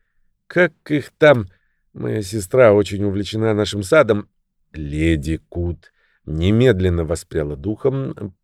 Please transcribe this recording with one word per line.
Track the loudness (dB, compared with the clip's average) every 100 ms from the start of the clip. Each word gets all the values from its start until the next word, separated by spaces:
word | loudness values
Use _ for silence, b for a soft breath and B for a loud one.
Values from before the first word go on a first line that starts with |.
| _ _ _ _ -6
Как | 0 0 _ -6
их | -6 -6
там? | 4 6 6 0 _ _ _ _
Моя | -12 -6 -6
сестра | -6 -8 -2 4 6
очень | 6 2 -2
увлечена | -4 -4 -6 -4 -2
нашим | -2 -2 -4
садом". | 0 2 2 0 -4 _ _ _ _
Леди | -12 -8 -2 0 0 -2 -8 -8
Кут | -8 -6 -8 _ _ _ _ -10
немедленно | -2 0 4 4 2 0 0
воспряла | -2 -6 -6 -6 -6 -6
духом, | -8 -4 -2 -4 -6 -10 -14 -16